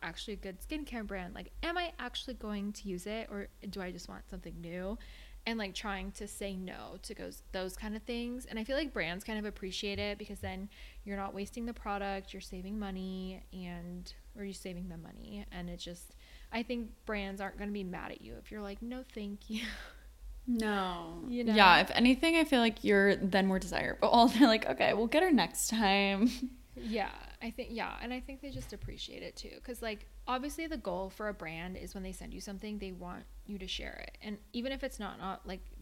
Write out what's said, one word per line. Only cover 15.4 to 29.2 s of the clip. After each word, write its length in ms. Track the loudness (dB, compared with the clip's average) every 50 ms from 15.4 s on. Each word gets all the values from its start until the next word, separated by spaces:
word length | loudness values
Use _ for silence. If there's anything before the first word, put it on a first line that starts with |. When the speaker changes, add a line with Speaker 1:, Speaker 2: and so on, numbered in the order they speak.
| -10 -10
Speaker 1:
And 180 | -10 -8 -8 -8
it 80 | -8 -8
just, 380 | -8 -10 -10 -12 -14 -18 -20 -20 -20 -20 -20 -20 -12 -6
I 120 | -4 -4 -2
think 420 | -2 -2 -4 -4 -6 -10 -10 -6
brands 360 | -4 -2 -2 -2 -4 -4 -4
aren't 160 | -6 -6 -4 -4
gonna 140 | -4 -4
be 120 | -2 -2 -2
mad 280 | -4 -4 -6 -6 -8
at 100 | -10 -12
you 140 | -12 -14 -14 -14
if 140 | -12 -12
you're 100 | -10 -8
like, 200 | -8 -8 -8 -8 -8
"No, 200 | -8 -8 -8 -10
thank 460 | -10 -8 -8 -6 -6 -6 -8 -8 -6
you." 160 | -6 -4 -4
<laughs> 100 | -6 -6 -8 -10 -14 -16 -18 -20 -20 -18 -16 -14 -14 -14 -8 -2
Speaker 2:
No. 840 | 0 2 2 2 2 2 2 0 0 -2 -4 -6 -8 -10 -8 -6 -4
Speaker 1:
You 140 | -2 0 4
know? 100 | 6 10
Speaker 2:
Yeah, 240 | 12 12 12 12 12
if 100 | 10 8
anything, 440 | 6 6 8 8 8 8 6 6 6
I 80 | 6 6
feel 160 | 6 6 6
like 240 | 6 6 4 2 4
you're 320 | 6 8 8 8 8 6
then 320 | 6 4 4 4 6 6 6
more 120 | 4 2
desirable. 680 | 0 0 0 0 0 0 2 4 6 8 10 10 10 10
<laughs> 120 | 10 10
They're 80 | 10 10
like, 180 | 10 8 4
"Okay, 280 | 0 2 4 4 6 6
we'll 140 | 4 4 4
get 160 | 4 6 6
her 80 | 8
next 380 | 8 6 6 4 0 -2 -2 0
time." 600 | 2 4 4 6 6 6 6 4 4 4 4 4 4 0 -4 -8 -8 -12 -18 -16 -14
Speaker 1:
Yeah, 360 | -8 -6 -2 -2 -2 -2 -2 -4 -10 -14 -14 -14 -10
I 120 | -10 -8
think, 180 | -6 -6 -8 -6
yeah, 280 | -4 -4 -4 -4 -4 -6
and 100 | -6 -6
I 80 | -6 -6
think 220 | -6 -10 -12 -12
they 80 | -10 -10
just 240 | -8 -8 -8 -10 -10
appreciate 480 | -10 -10 -10 -10 -10 -10 -10 -10 -12